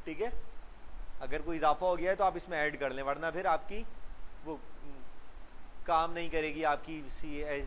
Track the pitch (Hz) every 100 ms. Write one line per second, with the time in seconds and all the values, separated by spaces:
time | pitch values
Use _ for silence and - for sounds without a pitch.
0 | - 156 226 - - - - - - -
1 | - - - 156 151 165 151 147 185 175
2 | 175 196 190 175 - 160 151 151 139 131
3 | 135 143 165 160 190 160 - 208 - -
4 | - - - - 160 151 - - - -
5 | - - - - - - - - - 160
6 | 165 170 165 160 156 147 156 143 160 156
7 | 135 - 156 147 151 143